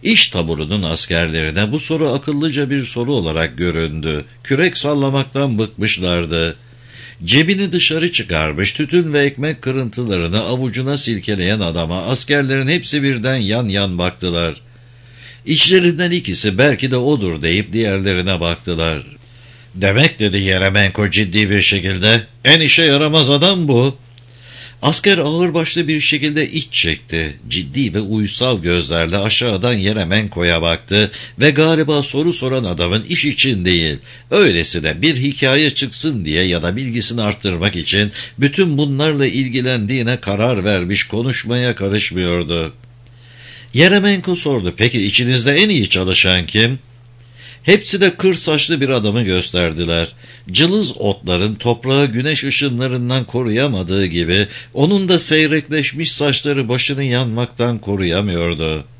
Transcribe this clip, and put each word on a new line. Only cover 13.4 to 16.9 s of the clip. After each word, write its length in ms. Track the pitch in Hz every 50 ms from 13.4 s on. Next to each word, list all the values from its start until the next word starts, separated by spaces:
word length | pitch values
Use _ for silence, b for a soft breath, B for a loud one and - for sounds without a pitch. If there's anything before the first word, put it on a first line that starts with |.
| 110 95 107 120 123 104
yan 280 | 95 101 101 95 90
baktılar. 640 | 87 87 90 87 - 92 90 85 85 85 82 73 - - B B B B B B B B B B B B B B B B
İçlerinden 680 | - 160 156 - - 185 190 180 175 170 147 180 175
ikisi, 460 | 170 175 123 - 120 - - 107 95
"Belki 340 | 95 131 147 143 - 127 131